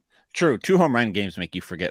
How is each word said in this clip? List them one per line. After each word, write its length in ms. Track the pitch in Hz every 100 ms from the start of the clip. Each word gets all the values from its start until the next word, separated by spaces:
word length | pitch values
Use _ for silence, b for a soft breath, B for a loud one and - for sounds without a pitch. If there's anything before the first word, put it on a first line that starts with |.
| _ _ _
True. 240 | - 170 110
Two 180 | - 185
home 180 | 165
run 180 | 120 113
games 260 | 95 98 92
make 160 | 87
you 80 | 90
forget 280 | - 85 90